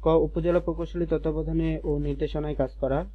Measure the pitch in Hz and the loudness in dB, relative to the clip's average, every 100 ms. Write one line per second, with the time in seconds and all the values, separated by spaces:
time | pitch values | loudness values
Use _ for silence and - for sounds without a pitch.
0 | 165 160 156 170 165 175 170 165 165 175 | 6 4 4 0 2 2 0 -4 -4 -4
1 | 165 156 160 156 160 165 160 156 - 147 | 0 0 0 -2 0 0 0 0 0 0
2 | 147 143 151 156 151 147 131 - 131 139 | 0 -2 -2 -2 -4 -2 -2 0 0 0
3 | 190 | -2